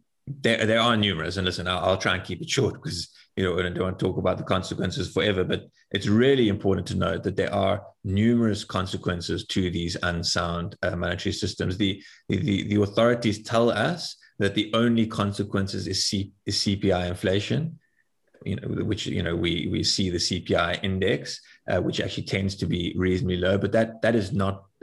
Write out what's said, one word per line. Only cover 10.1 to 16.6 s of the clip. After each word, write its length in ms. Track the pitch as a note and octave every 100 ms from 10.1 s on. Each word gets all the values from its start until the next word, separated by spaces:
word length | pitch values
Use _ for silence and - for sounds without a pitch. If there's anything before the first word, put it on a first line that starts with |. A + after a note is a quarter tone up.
| E2+ E2+ F2 E2+ E2+ E2+ -
uh, 140 | F2+ F2+
monetary 380 | F2 F2+ G2
systems. 440 | F#2+ G2 - G2+ F#2+
The, 260 | G2 F#2+ - - -
the, 100 | G#2
the, 260 | - G2 -
the 120 | G#2
authorities 640 | G2+ A2+ A#2 B2 A#2+ G2+
tell 260 | - A2+ A#2
us 460 | F#2+ C3+ F3 - - _ -
that 160 | G2+ G#2
the 160 | G#2
only 320 | A2+ A#2+ A#2 A2+
consequences 800 | - G2+ G2+ G2 G2+ F#2+ G2+ F2+
is 220 | F#2+ -
C-, 240 | G2+ G2 _ -
is 120 |
C 160 | F#2+